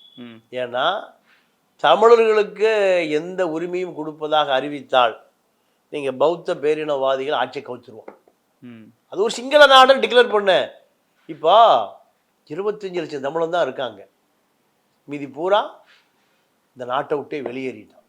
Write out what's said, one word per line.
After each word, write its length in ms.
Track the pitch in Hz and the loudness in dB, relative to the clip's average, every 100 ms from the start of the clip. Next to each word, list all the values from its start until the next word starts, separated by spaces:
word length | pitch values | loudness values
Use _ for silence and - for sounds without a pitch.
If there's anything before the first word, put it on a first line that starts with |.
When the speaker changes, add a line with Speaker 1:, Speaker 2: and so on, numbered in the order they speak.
| _ - | _ -20
Speaker 1:
ம். 240 | 120 113 _ | -20 -20 _
Speaker 2:
ஏன்னா, 360 | 123 123 120 147 196 - _ _ _ _ _ _ _ | -10 -8 -4 -4 -4 -10 _ _ _ _ _ _ _
தமிழர்களுக்கு 920 | 147 175 220 233 226 214 202 180 214 220 196 180 165 | 0 4 6 6 4 0 -2 -2 -2 2 2 0 0
எந்த 360 | 151 170 185 180 | -4 -6 -4 -4
உரிமையும் 480 | 156 175 180 185 | -4 -6 -8 -8
கொடுப்பதாக 580 | 151 156 151 151 151 147 | -10 -12 -10 -4 -2 0
அறிவித்தால், 640 | 131 143 147 131 131 120 107 _ _ _ _ _ _ _ | -2 -4 -8 -2 2 2 -2 _ _ _ _ _ _ _
நீங்க 240 | 151 139 | -10 -8
பௌத்த 420 | 131 147 175 165 | -2 0 -2 -6
பேரினவாதிகள் 800 | 170 143 151 151 143 131 135 135 | -6 -4 -4 -4 -4 -2 -4 -4
ஆட்சியை 280 | 139 127 139 - | -4 -6 -8 -14
கவுத்துருவோம். 440 | 123 - 110 - - _ _ _ _ | -16 -18 -20 -20 -20 _ _ _ _
Speaker 1:
ம். 320 | 123 117 110 _ _ | -20 -20 -20 _ _
Speaker 2:
அது 140 | 156 | -4
ஒரு 80 | 220 | -4
சிங்கள 360 | 226 254 294 285 | -4 0 6 8
நாடுன்னு 360 | 262 262 269 | 8 8 6
டிக்ளேர் 280 | 220 240 240 | 2 2 2
பண்ணு. 280 | 208 202 170 113 - _ _ _ _ - | 2 2 2 0 -8 _ _ _ _ -20
இப்போ 280 | 156 151 202 226 135 98 - _ _ _ _ - | -4 2 6 6 4 0 -10 _ _ _ _ -14
இருபத்தஞ்சு 500 | 151 208 208 196 175 | -8 -8 -8 -8 -8
லட்சம் 200 | 156 147 | -8 -8
தமிழன் 300 | 131 160 165 | -6 -4 -4
தான் 120 | 175 | -2
இருக்காங்க, 380 | 156 120 127 101 95 _ _ _ _ _ _ _ _ _ | -4 -4 -10 -12 -20 _ _ _ _ _ _ _ _ _
மீதி 240 | - 143 139 | -14 -12 -12
பூரா 320 | 131 180 202 285 - _ _ _ _ _ _ _ _ _ - | -8 -2 0 -2 -10 _ _ _ _ _ _ _ _ _ -16
இந்த 80 | 123 | -6
நாட்டை 260 | 127 143 151 | -6 -4 -6
விட்டே 220 | 131 151 | -6 -10
வெளியேறிட்டான். 640 | 127 123 131 110 98 _ | -10 -10 -10 -12 -16 _